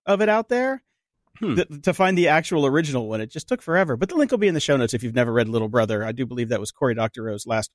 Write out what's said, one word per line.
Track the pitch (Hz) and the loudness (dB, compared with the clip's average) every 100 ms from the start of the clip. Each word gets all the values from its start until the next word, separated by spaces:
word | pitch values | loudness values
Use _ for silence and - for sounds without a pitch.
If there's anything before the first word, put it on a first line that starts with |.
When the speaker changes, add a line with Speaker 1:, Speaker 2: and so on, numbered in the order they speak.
| - | -2
Speaker 1:
of | 196 | 2
it | 214 | 2
out | 214 220 | 2 0
there | 247 262 269 _ _ _ _ _ - | -2 -2 -4 _ _ _ _ _ -8
Speaker 2:
Hmm. | 214 147 | -2 0
Speaker 1:
that, | - 147 | -2 -2
to | 185 | -4
find | 175 185 180 | 2 2 4
the | 147 | 4
actual | 156 156 165 | 2 2 0
original | 139 147 156 131 110 | 2 2 0 -2 -4
one. | 110 | -6
It | 110 | -6
just | 156 - | -10 -6
took | 247 | -6
forever. | - 175 175 120 | 0 0 2 0
But | 190 | -2
the | |
link | 339 285 | 0 0
will | 240 | 2
be | 202 | 2
in | |
the | 160 | 2
show | - 139 | 2 2
notes | 117 | 2
if | 117 | -2
you've | 120 120 | -2 0
never | 120 | 2
read | 117 110 | 2 2
Little | 117 110 | 0 0
Brother. | 120 110 107 | 0 2 0
I | 110 | -2
do | 120 120 | -4 -6
believe | 123 117 | -4 -2
that | 110 | -2
was | 104 | -4
Cory | - 131 | -2 -2
Doctorow's | 113 110 - 110 104 113 | 0 -2 -4 -8 -8 -4
last | 113 107 | -4 -4